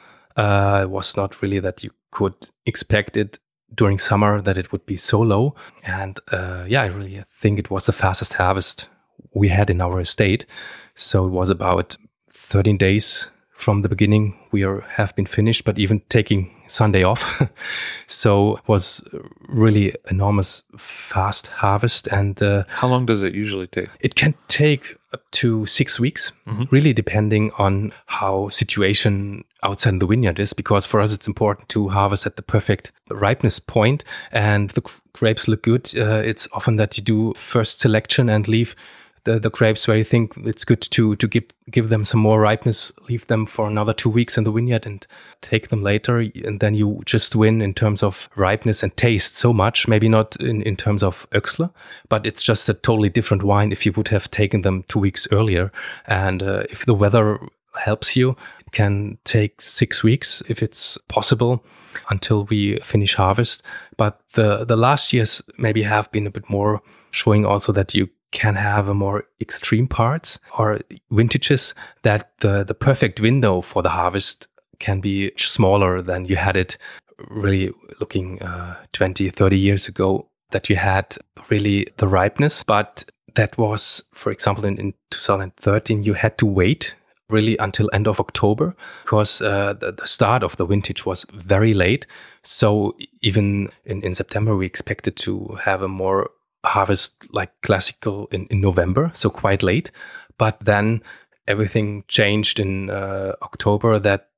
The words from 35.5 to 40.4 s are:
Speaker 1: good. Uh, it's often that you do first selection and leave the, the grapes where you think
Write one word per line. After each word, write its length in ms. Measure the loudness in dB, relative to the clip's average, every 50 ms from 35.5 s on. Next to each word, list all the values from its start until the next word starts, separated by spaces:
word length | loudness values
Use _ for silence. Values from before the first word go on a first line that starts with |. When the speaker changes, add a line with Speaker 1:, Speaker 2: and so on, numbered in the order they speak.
| -2 0
Speaker 1:
good. 280 | 2 0 0 0 -2 -4 -4
Uh, 260 | -2 0 0 0 0 -2
it's 240 | -4 -4 -6 -8 -10
often 240 | -8 -2 0 0 2
that 220 | 2 0 0 -2 -4
you 60 | -2
do 280 | 0 0 2 0 -2 -4
first 460 | -8 -12 -2 0 0 0 0 -2 0
selection 480 | 2 2 2 2 0 0 0 2 2 4
and 180 | 2 2 2 2
leave 260 | 2 2 0 -2 -6 -16 -20 -20 -20 -20 -20 _ _ _ _
the, 140 | 0 0 0
the 100 | 0 -2
grapes 400 | 0 2 2 2 2 2 0 2
where 80 | 2
you 80 | 2 2
think 320 | 2 2 2 2 0 -6 -8